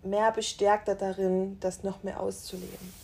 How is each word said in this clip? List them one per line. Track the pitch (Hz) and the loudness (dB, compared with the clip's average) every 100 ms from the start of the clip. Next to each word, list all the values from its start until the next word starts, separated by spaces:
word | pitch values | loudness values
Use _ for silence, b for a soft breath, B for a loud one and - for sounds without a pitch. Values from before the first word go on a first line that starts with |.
mehr | 190 202 220 | 0 4 4
bestärkter | 220 214 - 202 208 208 196 | 2 -4 2 4 6 2 0
darin, | 196 190 190 185 190 196 | 0 2 2 4 0 -2
das | 185 180 | -4 -2
noch | 196 190 | -6 -6
mehr | 196 - | -8 -4
auszuleben. | 196 190 - 185 185 190 185 - | -4 -6 -10 -10 -10 -12 -14 -16